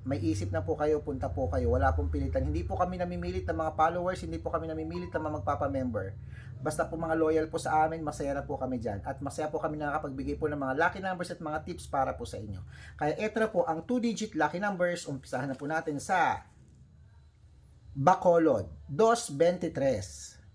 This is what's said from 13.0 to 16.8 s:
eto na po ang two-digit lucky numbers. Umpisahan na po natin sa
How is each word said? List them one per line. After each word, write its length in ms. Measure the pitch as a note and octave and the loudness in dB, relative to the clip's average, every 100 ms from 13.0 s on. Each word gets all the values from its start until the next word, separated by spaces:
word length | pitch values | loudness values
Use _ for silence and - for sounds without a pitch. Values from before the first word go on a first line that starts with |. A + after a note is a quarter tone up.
| D3+ | -2
eto 240 | - G#3+ A3 | 0 -2 0
na 80 | A3 | 2
po 160 | F3+ | 2
ang 200 | E3+ D#3+ - | 2 0 0
two-digit 480 | B3 A#3 F#3 G#3+ | 0 0 -2 -4
lucky 240 | D#3 D3+ F3 | 0 0 0
numbers. 480 | G3+ F#3 F3 F3 - | -2 0 0 0 -6
Umpisahan 400 | C3+ - B2+ C#3 | -8 -4 -4 -2
na 80 | |
po 120 | B2+ D3 | -4 -2
natin 320 | D#3+ D#3+ C#3+ | -2 -2 -4
sa 400 | - F#3 C#3+ - - - - - | 2 4 4 2 -6 -20 -20 -20